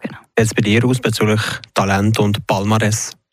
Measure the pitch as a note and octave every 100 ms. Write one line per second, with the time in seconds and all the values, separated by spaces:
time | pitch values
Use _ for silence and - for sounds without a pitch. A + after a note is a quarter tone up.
0 | - - - - A2 - G2+ A2+ B2 B2
1 | A2+ G#2+ G#2+ G#2+ - - - - G2 G2
2 | G#2 A2 G2+ G2+ - G2+ G#2 A2 A2 A2
3 | - - _